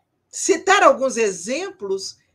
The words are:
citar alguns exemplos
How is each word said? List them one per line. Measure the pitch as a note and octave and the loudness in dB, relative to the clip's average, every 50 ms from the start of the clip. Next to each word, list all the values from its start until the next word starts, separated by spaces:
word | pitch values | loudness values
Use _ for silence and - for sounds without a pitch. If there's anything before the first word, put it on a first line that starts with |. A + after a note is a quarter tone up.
| _ _ _ _ _ _ | _ _ _ _ _ _
citar | - - - - F#4+ E4 - - G4 G4+ F#4 | -12 -6 -2 0 0 0 2 2 4 6 6
alguns | D4+ C4 A3 C4+ C4 G#3+ | 4 4 4 0 -4 -2
exemplos | A3+ A3+ G3+ F#3 E3+ E3 G#3 B3+ D#4 F#4+ G4 - - G3+ G3 G3 G3 F#3+ - - _ _ _ _ | -2 -2 -2 -2 -6 -8 -8 -6 -6 -6 -8 -10 -12 -8 -6 -6 -6 -6 -10 -16 _ _ _ _